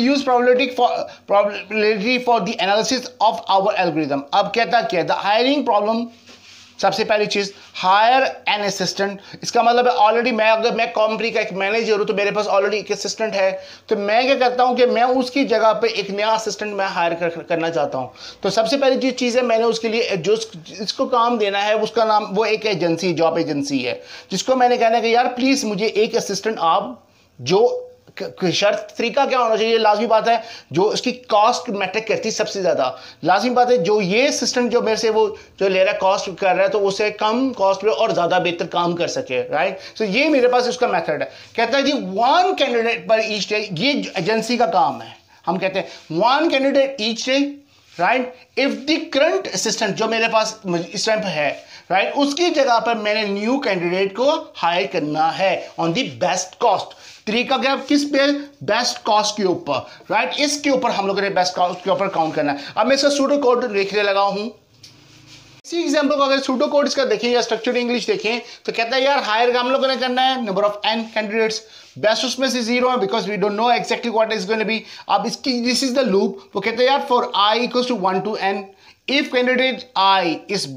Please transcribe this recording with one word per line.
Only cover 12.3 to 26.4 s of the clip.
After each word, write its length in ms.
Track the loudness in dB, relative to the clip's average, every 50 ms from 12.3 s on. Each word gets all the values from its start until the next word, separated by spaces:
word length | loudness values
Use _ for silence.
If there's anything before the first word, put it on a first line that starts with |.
पास 160 | 0 -2 -2 2 2
already 180 | 2 2 2 -2
एक 180 | -4 -4 -4
असिस्टेंट 420 | -6 -6 -6 -8 -6 -4 -4 -4 -2
है। 180 | 0 0 0 -2 -4 -12 -16 -20 -20 _ -4
तो 60 | -2
मैं 260 | -2 0 0 2 2 4
क्या 100 | 2 2 2
करता 240 | 2 0 2 2 2
हूँ 120 | 2 4
कि 80 | 4 2
मैं 180 | 4 4 2 2 2 2 0
उसकी 220 | 0 0 0 0 0 2 2
जगह 180 | 4 4 4 4 4
पे 80 | 0 -2 0 -2
एक 120 | -4 -4
नया 160 | -4 -2 0 0
असिस्टेंट 420 | 0 0 -2 -4 -6 -6 -8 -6 -4
मैं 100 | -4 -4 -2 0
हायर 160 | 0 0 0 0
कर, 160 | 0 -2 -4 -4 -6 -4 -4
करना 200 | -2 -2 -2 -2
चाहता 280 | 0 0 -2 -2 -2
हूँ। 140 | -6 -8 -8 -12 -18 -20 -20 -18 -4 -4
तो 60 | -2
सबसे 280 | 0 0 0 0 0
पहली 180 | 2 2 2 2
जो 140 | 2 0 -2 -2 0 -2
चीज़ 140 | 0 0
है 60 | 0 2
मैंने 180 | 2 2 2 2
उसके 260 | 2 0 0 -2 -2
लिए 280 | -2 -2 -2 -2 -2
जो 160 | -2 0 0 0
उस-, 220 | 0 0 -10 -14 -20 -20
जिसको 380 | -18 -12 -10 -8 -8 -2 -2 -2 0 2
काम 220 | 2 2 2 2
देना 260 | 0 0 0 0 0 0
है 120 | 2 2 0 0
उसका 180 | -2 0 0 2
नाम, 200 | 4 2 2 2 0 -2
वो 100 | 0 2
एक 200 | 2 0 0 0
एजेंसी, 480 | -2 0 0 0 0 0 0 0 -2 0
जॉब 260 | 2 2 2 2 0
एजेंसी 400 | -2 -2 -2 -4 -2 -2 -2 -2
है, 220 | -2 -2 -6 -6 -10 -18 -20 -20 -10 _
जिसको 240 | -6 -6 0 0 2
मैंने 220 | 4 4 4 4
कहना 180 | 4 2 2 2
है 60 | 2
कि 140 | 2 2 2
यार 120 | 2 2 0 -2 0
प्लीज 240 | 0 2 2 0 0
मुझे 220 | -4 -4 -2 -2
एक 280 | -2 0 0 0 0 0
असिस्टेंट 420 | -4 -4 -2 -6 -4